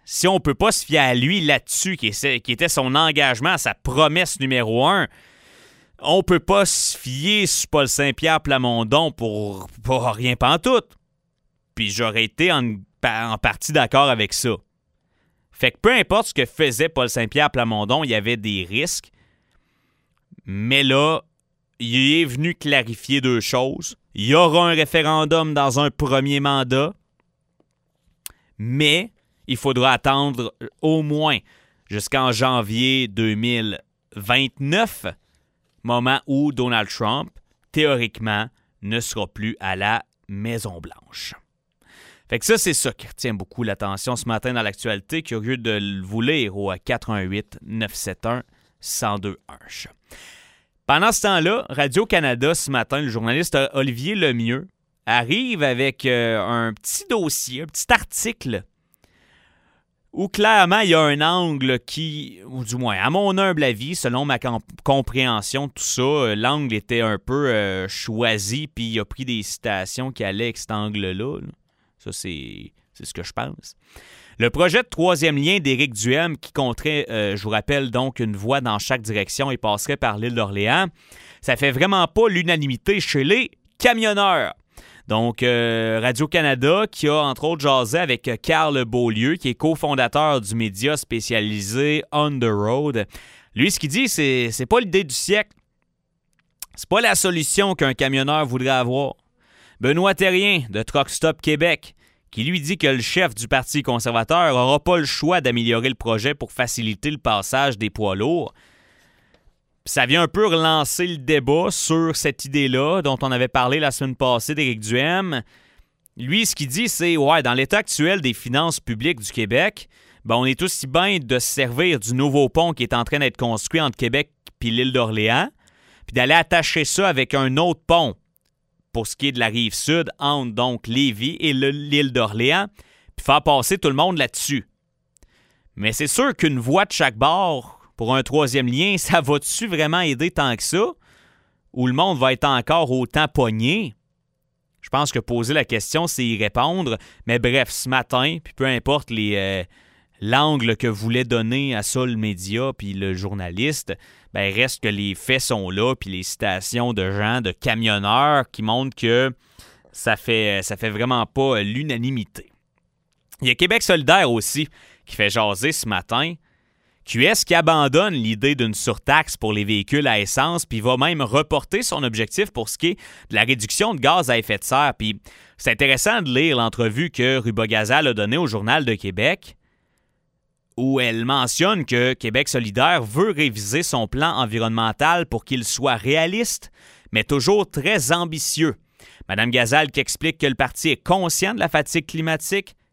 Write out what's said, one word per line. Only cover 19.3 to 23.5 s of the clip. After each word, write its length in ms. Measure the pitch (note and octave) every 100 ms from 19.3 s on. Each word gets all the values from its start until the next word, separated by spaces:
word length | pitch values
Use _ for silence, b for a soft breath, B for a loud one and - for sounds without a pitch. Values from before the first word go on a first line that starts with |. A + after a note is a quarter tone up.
| _ _ _ _ _ _ _ _ _ _ -
Mais 380 | - F#2+ A2+ C#3
là, 400 | C3+ C3+ D3+ D#3+ - _ _ _ _ -
il 360 | A#2 B2 C3+ D#3+
est 40 |
venu 300 | D#3 B2 E3
clarifier 640 | E3 D3 C#3 A2+ A2 - C#3
deux 200 | B2+ A#2+
choses. 560 | -